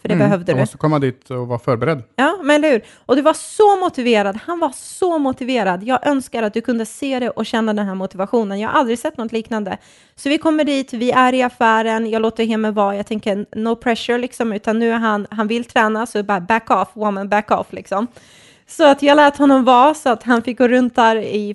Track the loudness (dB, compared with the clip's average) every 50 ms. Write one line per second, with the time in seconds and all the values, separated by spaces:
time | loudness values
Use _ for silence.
0 | -4 -2 0 2 2 2 2 0 0 0 0 0 0 -2 -2 -2 0 0 2 2
1 | 0 -2 -2 -6 _ -10 -8 -8 -6 -4 -6 -4 -2 -2 -2 0 0 -2 -2 -4
2 | -6 _ _ 0 0 0 0 0 0 2 2 2 2 2 0 0 -2 -8 -20 _
3 | _ 0 0 2 2 2 0 0 -4 -4 0 4 4 4 4 2 0 -2 -4 -2
4 | 0 2 2 2 2 0 -4 -8 -8 -8 -4 -2 -4 -4 -4 -8 -18 -18 -8 -4
5 | -2 0 0 0 -2 -2 -4 -4 -4 -2 -2 0 0 0 -2 -2 -2 -2 -2 0
6 | 0 0 0 0 -2 -4 -4 -4 -4 -2 -4 -4 -4 -2 -2 -2 -4 -8 -10 -8
7 | -6 -4 -4 -4 -4 -4 -4 -4 -4 -2 -2 -2 0 0 -2 -2 -2 -4 -4 -6
8 | -6 -6 -6 -6 -4 -2 -2 -2 -2 -2 -4 -6 -4 -2 0 0 0 0 -2 -4
9 | -4 -6 -6 -6 -8 -6 -6 -6 -6 -6 -6 -6 -6 -6 -8 -10 _ _ _ _
10 | _ _ _ -8 -4 -2 -2 0 0 0 0 2 0 0 0 -2 -4 -6 -6 -4
11 | -2 0 2 4 4 4 2 0 0 -2 -2 0 2 2 2 2 0 0 -2 -2
12 | -2 -2 -2 -2 -2 -2 -2 -2 -2 -2 -2 -2 -2 -2 0 0 0 0 -2 -4
13 | -6 -6 -8 -6 -4 -4 -4 -4 -6 -8 -8 -4 -4 -4 -4 -2 -2 -4 -4 -2
14 | -2 -2 -2 -2 -4 -6 -6 -6 -4 -4 -4 -4 -4 -2 0 0 0 0 0 0
15 | 0 0 -2 -2 -4 -6 -6 -4 -2 -2 -2 -4 -4 -2 0 2 2 2 0 -2
16 | -4 -4 -4 -4 -2 -2 -2 -2 0 0 0 0 2 2 0 0 0 -2 -4 -4
17 | -4 -4 -4 -4 -2 0 0 0 0 0 -2 -2 -2 -6 -12 -16 -8 -6 -4 -4
18 | -4 -6 -8 -14 -20 -20 -20 -20 -20 -20 _ _ _ -8 0 4 6 6 6 6
19 | 4 4 6 6 6 4 4 4 4 4 4 4 4 4 6 6 6 4 2 2
20 | 0 -2 -2 0 0 0 0 0 0 -2 0 2 2 4 4 2 2 2 2 2
21 | 2 4 2 0 -2 -4 -4 -4 -4 -6